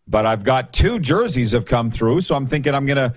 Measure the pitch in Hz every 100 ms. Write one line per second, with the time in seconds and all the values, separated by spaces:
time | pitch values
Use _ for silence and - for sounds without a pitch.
0 | - 107 110 110 104 127 123 - 190 233
1 | 135 180 233 131 113 117 - 120 117 -
2 | 113 156 185 147 131 151 147 139 139 139
3 | 127